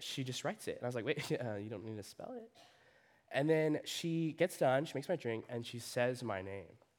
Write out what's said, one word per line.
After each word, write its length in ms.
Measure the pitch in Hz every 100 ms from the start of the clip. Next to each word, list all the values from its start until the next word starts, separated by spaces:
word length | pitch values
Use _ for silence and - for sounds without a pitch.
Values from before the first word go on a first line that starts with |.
she 240 | - -
just 200 | 127 123
writes 220 | 147 220 -
it. 100 | -
And 60 |
I 40 | 123
was 60 |
like, 100 | 123
"Wait, 260 | 110 147 -
<laughs> 120 | 147
uh, 120 | 120 104
you 120 | 107
don't 160 | 107
need 140 | 110 107
to 40 |
spell 300 | - - -
it." 160 | 247 220 - - - - - _ _ -
And 180 | 127 147
then 320 | 160 156 151
she 480 | - - 170 165 160
gets 240 | 147 180 -
done, 300 | 143 131 160
she 60 |
makes 160 | 135 139
my 60 | 170
drink, 280 | 120 113 -
and 140 | 120
she 140 | 117 120
says 440 | - - 123 127
my 180 | 117 95
name. 320 | 95 98 82 98 _